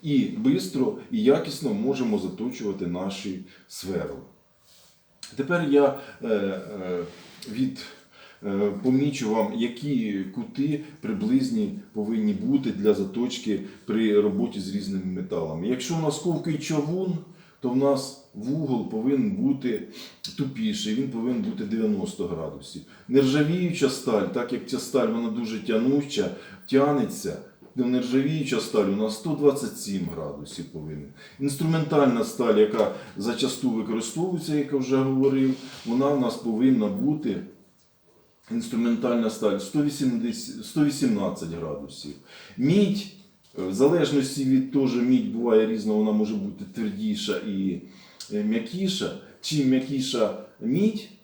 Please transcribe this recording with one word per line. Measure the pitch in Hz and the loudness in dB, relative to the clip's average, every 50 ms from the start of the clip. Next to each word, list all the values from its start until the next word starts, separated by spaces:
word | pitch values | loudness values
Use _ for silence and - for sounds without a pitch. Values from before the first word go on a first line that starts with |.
і | - 156 147 127 107 | -2 2 2 2 2
бистро, | 98 - 107 110 131 156 185 - - - 135 127 107 - - - - | 2 -2 0 2 2 2 2 0 -2 -2 0 0 0 -2 -4 -8 -4
і | 123 110 | -2 2
якісно | 107 127 143 160 165 151 147 - - 123 104 | 4 4 4 4 2 -4 -8 -4 -4 -2 -2
можемо | 101 113 131 135 131 123 113 107 95 | 0 0 0 0 0 0 0 0 0
заточувати | 90 90 90 - 113 127 127 - 113 101 92 95 95 | -2 -4 -6 -6 -6 -6 -6 -4 -6 -6 -4 -4 -4
наші | 87 87 90 95 98 - - - 104 90 90 - - - - - _ | -4 -4 -4 -4 -6 -6 -6 -8 -8 -8 -8 -12 -16 -20 -20 -20 _
сверла. | - - - 92 92 82 78 76 - - - - - _ _ _ _ _ _ _ - - _ _ _ _ _ _ _ _ - - - | -16 -12 -8 -4 -4 -4 -4 -6 -10 -12 -14 -18 -20 _ _ _ _ _ _ _ -20 -20 _ _ _ _ _ _ _ _ -20 -14 -6
Тепер | - 139 165 175 175 165 143 | -6 -2 0 2 0 2 6
я, | 139 143 143 135 - - - - - - | 6 6 6 6 2 0 -10 -14 -14 -10
е, | - 117 | -2 0
е, | 110 101 98 98 95 92 - - 104 98 92 90 90 87 85 82 - - - - - - - - | 0 0 0 -2 -4 -4 -8 -10 -10 -8 -6 -4 -4 -4 -4 -8 -12 -18 -20 -20 -20 -18 -14 -10
від, | 107 120 131 131 135 - - - - - - _ _ - - - - - - | -2 -2 -2 -2 -2 -6 -14 -16 -18 -20 -20 _ _ -20 -20 -20 -20 -10 -6
е, | 104 98 98 104 104 98 - | -4 0 0 0 0 0 0
помічу | - 127 131 135 143 147 135 - 120 107 | 0 2 4 4 2 2 0 -2 -2 0
вам, | 107 110 107 104 104 | 2 2 0 0 0
які | 113 117 120 - - 147 147 139 120 110 107 98 98 95 | -2 -2 -2 -2 -6 -4 -2 0 0 0 0 -2 -4 -4
кути | 95 - 123 113 - - 135 139 156 147 143 - - - - | -6 -6 -8 -10 -8 -4 -2 -2 0 0 -2 -4 -10 -16 -10
приблизні | - 107 107 92 104 110 - 269 - - - 220 - 95 - - - - | -6 -4 -4 -2 0 2 4 4 2 2 0 0 0 -2 -4 -8 -12 -10
повинні | - 107 104 107 117 110 107 104 | -6 -6 -4 -2 0 0 2 0
бути | 101 95 104 123 139 135 131 117 | 0 0 0 2 2 2 2 0
для | 95 92 101 107 101 | -2 2 4 4 4
заточки | 98 98 95 - 117 120 127 - - - 110 101 92 95 - - - - | 4 0 -2 -2 -2 -2 -2 -4 -4 -2 -2 -2 -2 -2 -8 -16 -16 -6
при | - 104 110 113 107 104 104 | -2 0 2 2 4 4 6
роботі | 104 104 95 98 120 113 - 101 | 4 4 2 0 -2 -2 -4 -6
з | 92 95 95 | -6 -4 -4
різними | 101 95 98 98 92 90 | -4 -4 -4 -4 -4 -4
металами. | 92 92 98 92 - 104 87 82 78 78 82 90 110 | -4 -6 -6 -6 -4 -4 -4 -4 -4 -6 -4 -2 -2
Якщо | 127 131 - - 170 | -2 -2 -2 -4 -2
у | 160 | 0
нас | 156 151 147 - | 0 -2 -2 -2
ковкий | - 180 165 139 - 170 151 139 | -2 -2 -2 0 -2 -2 -4 -4
чавун, | - - 160 147 143 151 175 185 190 180 165 160 - - - - - - _ _ | -2 -2 0 0 0 0 -2 -2 0 -2 -2 -4 -6 -12 -20 -20 -20 -20 _ _
то | - 123 | -4 0
в | 123 | 0
нас | 131 139 139 139 135 - - - - - _ _ | 2 4 4 2 2 -2 -8 -12 -16 -20 _ _
вугол | 104 107 123 147 160 156 131 127 110 95 87 | -10 -6 -4 -2 -2 0 0 0 -2 -2 -2
повинен | 107 110 113 135 143 131 113 101 | -4 -2 0 2 2 2 2 0
бути | 95 98 120 143 139 135 - 123 110 - - - - - - - - - - - - | 0 0 0 0 0 0 0 -2 -2 -2 -6 -10 -14 -18 -18 -18 -18 -16 -16 -14 -6
тупіший, | - 143 131 - 110 110 107 101 - - 107 110 | -4 -4 -4 -2 -2 -2 -2 -2 -2 -2 -2 -2
він | 123 135 - | -2 -2 -2
повинен | - 113 113 127 123 113 | -4 -4 -2 -2 -2 -2
бути | 98 95 95 - 110 | -2 -4 -4 -6 -4
дев'яносто | 101 110 113 110 107 104 95 87 - - - 92 | -4 -2 0 2 2 2 0 -2 -6 -4 -6 -6
градусів. | 85 87 80 80 73 - 69 - - - - - - - - - - | -4 -4 -6 -6 -8 -10 -12 -16 -14 -16 -16 -16 -18 -20 -20 -8 2
Нержавіюча | 123 139 139 131 135 151 147 156 170 185 180 170 - - 143 131 | 4 4 4 6 4 4 2 2 2 0 0 0 2 2 2 0
сталь, | - - - 131 113 104 95 | 0 -2 -2 0 2 2 2
так | 87 90 123 123 - | 0 -2 -4 -4 -4
як | 120 107 - - | -4 -6 -4 -4
ця | 131 113 | -6 -6
сталь, | - - - 135 117 110 | -6 0 0 2 2 2
вона | 113 117 117 113 | 0 -2 -2 -2
дуже | 107 120 117 107 110 104 | -4 -4 -4 -4 -6 -6
тянуча, | - - 110 110 120 131 143 143 139 - - 104 92 85 - - - - - - - - | -2 0 0 2 4 4 2 2 0 0 -2 -2 -2 -2 -4 -8 -14 -18 -20 -20 -6 2
тянеться, | 131 135 139 147 147 135 113 - - - - 92 - - - - - _ - - _ | 4 4 6 6 4 2 0 -2 -4 -6 -6 -6 -8 -8 -12 -18 -20 _ -20 -12 _
то | 127 123 | -2 0
нержавіюча | 123 127 127 127 123 123 135 139 151 160 156 127 - 123 110 | 2 2 0 0 2 2 2 2 2 0 0 0 0 0 -2
сталь | - - - 110 98 | -2 0 2 2 2
у | 95 98 | 2 2
нас | 104 110 110 107 | 0 0 -2 -2
сто | - - 165 | -4 -4 -4
двадцять | 147 139 143 143 127 - 113 104 - - | -2 4 6 4 4 4 -4 -6 -8 -8
сім | - 104 98 92 85 78 78 | -8 -6 -4 -4 -4 -4 -6
градусів | 80 76 73 71 73 73 - - - 85 | -8 -8 -8 -10 -10 -12 -14 -12 -12 -12
повинна. | - - 80 76 78 78 73 73 69 - - - - - - | -12 -12 -12 -10 -10 -10 -12 -12 -14 -18 -20 -20 -20 -8 -4
Інструментальна | 135 143 135 - 160 160 165 160 151 131 160 147 139 127 120 117 107 | -2 -2 0 0 2 2 2 2 2 2 4 6 6 6 4 2 0
сталь, | - - - 123 113 107 104 | -2 -2 0 2 4 6 6
яка | 107 104 110 110 104 - - - - - - | 6 6 6 2 2 2 0 -6 -12 -12 -10
зачасту | 98 101 117 117 - 131 127 - - - 123 | -4 -4 -4 -2 0 -2 -2 -2 -2 -2 0
використовується, | 110 110 101 107 110 113 110 - - 160 175 185 180 160 147 156 147 | 0 0 -2 -2 -2 -4 -4 -4 -2 -2 -2 0 -2 -4 -2 0 0
як | 147 139 131 | 0 0 0
я | 139 135 | 0 -2
вже | 127 123 135 | 0 2 2
говорив, | 131 135 135 131 131 135 139 135 135 131 131 131 - - - - - - | 2 4 4 4 4 4 4 4 4 4 2 2 -2 -6 -16 -16 -10 -4
вона | 113 117 127 135 143 | 0 0 2 4 4
в | 147 135 | 2 2
нас | 123 120 - | 2 0 -2
повинна | - - 120 110 107 127 135 127 110 107 | -2 -4 -2 0 4 6 6 6 6 4
бути, | 101 98 98 123 143 156 156 - 120 98 92 - - - - - _ _ _ _ _ _ _ _ _ _ _ _ _ _ _ _ - | 0 0 0 0 0 0 0 -2 -4 -4 -4 -6 -10 -16 -20 -20 _ _ _ _ _ _ _ _ _ _ _ _ _ _ _ _ -6
інструментальна | - 117 - - 127 113 117 117 117 - - 123 120 117 113 110 | -6 -6 -4 -2 -2 0 2 2 2 2 2 0 2 2 0 0
сталь, | 107 - 113 104 98 98 | -2 0 0 0 0 0
сто | - - - 147 | -4 -2 0 0
вісімдесят, | 147 147 139 - 139 127 120 113 113 120 107 - - - - 123 107 | 0 0 0 0 0 0 0 0 -2 -2 -4 -6 -10 -12 -12 -12 -12
сто | - - 160 147 | -6 0 2 2
вісімнадцять | 143 135 - 139 123 110 101 95 90 - - 85 82 | 2 2 2 2 2 2 2 0 -2 -4 -6 -8 -8
градусів. | 82 82 80 78 73 71 71 69 - - - 73 73 - - - - - - - - | -6 -6 -6 -6 -8 -8 -10 -14 -14 -14 -14 -14 -14 -16 -18 -20 -20 -20 -20 -16 -6
Мідь, | - 123 143 180 208 208 180 - - - - - - - - _ _ _ _ _ - | 0 2 4 6 6 6 4 2 -2 -4 -10 -16 -20 -20 -20 _ _ _ _ _ -6
е, | 92 | -6
в | 92 95 | -4 2
залежності | 104 131 147 170 170 147 135 143 139 127 - - 143 135 | 4 6 6 6 6 4 4 4 2 2 0 -2 0 2
від, | 131 135 127 131 - | 4 4 4 4 4
теж | - 139 135 120 117 | 2 2 2 4 2
мідь | 123 120 127 127 120 107 104 | 2 4 6 4 4 4 0
буває | 107 113 120 117 110 110 110 | -2 0 2 6 6 6 6
різна, | 107 110 107 101 107 | 4 0 -2 0 0
вона | 107 107 107 107 | 2 2 4 4
може | 104 107 107 104 107 | 4 2 2 2 0
бути | 101 98 101 - - 104 - - | -4 -4 -6 -6 -8 -14 -10 -6
твердіша | 120 110 104 95 101 110 107 101 - - 110 98 - | -4 -4 -4 -4 -2 -2 -2 -2 -2 -2 -2 -2 -2
і, | 101 110 98 95 95 95 87 - - - - - - - - - - - | -2 -4 -4 -2 0 -2 -2 -4 -8 -14 -20 -20 -20 -20 -20 -20 -12 -6
е, | 104 104 104 | -4 -2 0
м'якіша. | 107 113 117 113 - - 180 196 185 - - 104 - - - - - - - | 0 0 0 -2 -4 -4 -2 -2 -2 0 -2 -4 -4 -6 -8 -14 -18 -20 -12
Чим | - - 156 147 135 127 | -8 -2 0 2 4 4
м'якіша | 131 127 127 - 143 131 - - 131 120 110 101 95 - - - - - | 4 4 2 0 -4 -4 -2 -2 0 0 0 0 0 -6 -12 -16 -16 -6
мідь | 101 113 135 180 208 220 220 - - - - - | -2 0 2 2 2 2 0 -2 -10 -12 -20 -20